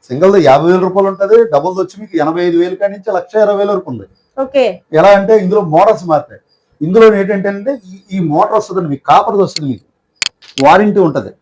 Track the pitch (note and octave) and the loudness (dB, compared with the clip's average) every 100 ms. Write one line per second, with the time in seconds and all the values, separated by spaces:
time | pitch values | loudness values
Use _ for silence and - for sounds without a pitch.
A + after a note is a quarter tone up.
0 | _ C3 F#3 G3+ D3 C#3 E3 F#3 F#3 F#3+ | _ 0 2 4 4 4 2 0 0 -2
1 | G3 G3 G3 A3+ A3+ D3 E3+ F#3 F3+ G3+ | -2 -2 2 2 4 0 -2 -6 -8 -10
2 | G#3+ E3 D3 E3+ F3 E3+ F3+ F#3 G3+ G3+ | -10 -4 -4 -2 -2 0 -2 -4 -6 -6
3 | G#3+ F#3 - G#3+ G#3 G3+ G3+ G3 D3+ A#2 | -6 -6 -4 -2 0 0 -2 -4 -6 -14
4 | G2 _ _ - C4+ C4+ A#3 F3+ _ D#3 | -16 _ _ -10 -4 -2 -2 -6 _ 2
5 | F#3+ G3+ G3 A3 F#3 G#3+ F3 D#3+ G#3+ G3 | 4 4 4 0 2 -2 0 2 2 0
6 | E3+ D3+ - G2 _ _ _ _ D3+ G#3+ | -2 -4 -4 -20 _ _ _ _ -2 4
7 | A3 G3+ F#3+ G3 G3 G3+ G#3+ C4+ F#3+ F#3+ | 6 4 -2 -4 -4 -6 -8 -8 -12 -20
8 | _ F#3+ E3 D3+ G#3+ A3 - F#3 E3 C#3 | _ -6 -2 0 0 -2 -2 -6 -6 -8
9 | - E3+ G#3 G3+ F3+ - C#3+ A2 _ _ | 2 2 2 -2 -2 -4 -8 -8 _ _
10 | _ _ - _ - - C#3 F#3 G#3+ G3 | _ _ -14 _ -16 0 2 4 2 2
11 | E3+ - G2+ - | 0 -2 -8 -18